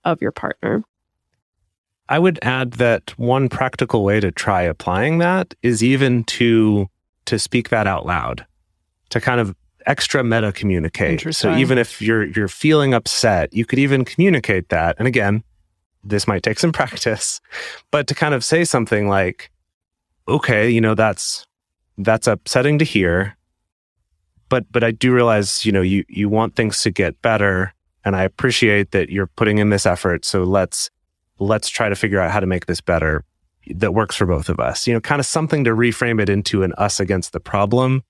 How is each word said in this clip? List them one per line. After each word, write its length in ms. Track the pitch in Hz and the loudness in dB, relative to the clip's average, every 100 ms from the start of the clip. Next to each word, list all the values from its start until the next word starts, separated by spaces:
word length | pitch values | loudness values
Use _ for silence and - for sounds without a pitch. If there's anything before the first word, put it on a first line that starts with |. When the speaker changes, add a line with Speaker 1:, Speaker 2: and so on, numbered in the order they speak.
Speaker 1:
of 180 | 175 160 | -4 -2
your 100 | - | -4
partner. 520 | - - - 107 214 - _ _ _ _ _ _ _ _ _ _ _ - | -6 -8 -4 -4 -4 -6 _ _ _ _ _ _ _ _ _ _ _ -2
Speaker 2:
I 100 | 147 | 2
would 180 | 185 156 | 2 2
add 300 | 123 131 123 | -2 -2 -2
that 440 | 120 120 110 - - | 0 2 2 -4 -4
one 300 | 120 131 131 | 0 2 0
practical 560 | - 131 - 127 113 | 0 -4 -2 0 2
way 160 | 101 107 | 2 2
to 120 | 98 | 0
try 320 | - - 92 | -2 -2 0
applying 560 | 87 82 - 92 135 165 | 0 -2 -4 0 0 2
that 340 | 175 185 180 - | 2 0 -4 -4
is 180 | 123 110 | -2 2
even 400 | 120 135 135 123 110 | 2 2 2 0 -2
to, 640 | - 117 113 110 104 95 _ _ _ - | 0 4 4 4 2 -2 _ _ _ -6
to 140 | 110 | -4
speak 300 | - 123 - | -2 -2 0
that 180 | 113 104 | 0 0
out 180 | 90 - | -2 -2
loud, 400 | 87 58 62 - _ _ _ _ _ - | -4 -4 -8 -14 _ _ _ _ _ -6
to 120 | 117 | -4
kind 180 | 131 120 | 0 0
of 160 | 104 - _ _ - | -2 -6 _ _ -4
extra 360 | 135 - 143 | -4 -2 0
meta 280 | 120 113 107 | 0 0 0
communicate. 720 | - 104 90 80 - 92 147 | -2 -2 0 -2 -2 -2 -2
So 80 | 160 | -4
Speaker 3:
Interesting. 280 | 156 101 123 | -2 0 2
Speaker 2:
even 180 | 127 127 | 2 2
if 240 | 113 - | 0 -4
you're, 240 | 107 110 87 | 0 0 0
you're 220 | 107 101 | -2 -4
feeling 440 | - 151 156 139 | 0 2 4 4
upset, 600 | 117 - - 113 92 76 | 2 0 0 2 2 0
you 120 | 104 113 | -2 -2
could 140 | 127 | 0
even 240 | 139 135 123 | 2 2 0
communicate 640 | - 196 151 - 95 - | 2 2 2 0 -2 0
that. 280 | 85 85 - | 0 0 0
And 80 | 123 | 0
again, 360 | 123 101 110 - _ _ _ _ _ | 2 0 0 -4 _ _ _ _ _
this 240 | 101 104 - | -4 -2 0
might 140 | 98 | -2
take 160 | 113 107 | -2 0
some 140 | 170 | -2
<laughs> 80 | 156 | 0
practice, 580 | 127 - 117 107 - - - - - - - | -4 -4 -4 -4 -6 -8 -14 -14 -14 -14 -4
but 160 | 147 - | -4 -2
to 80 | 143 | -2
kind 180 | 151 | 0
of 100 | 135 | 0
say 200 | - 160 170 | 0 0 2
something 420 | 131 110 107 104 | 0 0 0 0
like, 440 | 98 92 - - _ _ _ _ _ _ _ - | 0 0 -4 -18 _ _ _ _ _ _ _ -4
"Okay, 400 | 147 - 107 117 | -2 2 2 2
you 140 | 117 | 2
know, 140 | 110 107 | 2 2
that's, 500 | 110 95 - - - _ _ _ _ - | 0 0 -8 -10 -12 _ _ _ _ -4
that's 260 | 101 110 - | 0 2 2
upsetting 540 | 104 - 131 139 147 | -2 -2 0 2 2
to 60 | 156 | 2
hear, 520 | 104 90 87 101 - _ _ _ _ _ _ _ _ _ _ - | 2 2 0 -2 -8 _ _ _ _ _ _ _ _ _ _ -4
but, 200 | 127 101 | -4 -2
but 120 | 120 | 0
I 80 | 117 | 0
do 220 | 110 127 | 0 2
realize, 520 | 127 117 107 98 - 110 | 4 4 2 0 -2 0
you 60 | |
know, 100 | 98 | 2
you, 220 | 92 98 - | 2 0 -2
you 180 | - 104 | -4 0
want 280 | 107 113 - | 0 0 0
things 260 | 110 - | -2 0
to 80 | 113 | -2
get 300 | 87 87 - | 0 -2 0
better, 520 | 117 107 101 92 95 _ _ _ | 0 2 2 0 -4 _ _ _
and 120 | 104 95 | -4 0
I 80 | |
appreciate 680 | 95 - 127 117 113 101 98 | -2 0 -2 2 2 2 0
that 180 | 98 87 | -2 -2
you're 180 | 98 95 | -4 -4
putting 320 | - 107 107 | 0 0 2
in 100 | 104 | 2
this 160 | 101 104 | 2 2
effort. 400 | 87 95 85 - | 0 -2 -2 -2
So 180 | 98 | -2
let's, 460 | 90 98 92 - - _ _ _ _ - | 2 0 0 -4 -10 _ _ _ _ -6
let's 300 | 101 107 - | -2 -2 -2
try 180 | - 110 | -2 -2
to 60 | 98 | 0
figure 240 | 107 98 | 0 0
out 120 | 85 | 0
how 80 | 104 | 0
to 80 | 92 | 0
make 180 | 90 - | -2 -4
this 160 | 82 | -6
better 420 | - 85 80 78 - _ _ _ - | 0 0 0 -2 -6 _ _ _ -12
that 260 | 87 107 | -4 0
works 220 | 98 104 - | 0 -2 0
for 100 | 90 | 0
both 240 | 80 82 | 0 -2
of 100 | 82 | -2
us." 280 | 60 - - | -2 -2 -2
You 60 | |
know, 60 | 117 | -2
kind 180 | - 143 | 0 -2
of 60 | 127 | 0
something 380 | 160 156 156 | -2 0 0
to 80 | 123 | 2
reframe 500 | 113 120 110 120 110 | 2 2 0 0 0
it 80 | 101 | 2
into 340 | 101 - 101 | 0 0 0
an 100 | 92 - | 0 0
us 220 | 101 - | -2 -2
against 320 | 95 95 - | -2 -2 -4
the 80 | 85 | -12
problem 640 | - 101 101 120 131 131 | -4 -2 2 2 2 0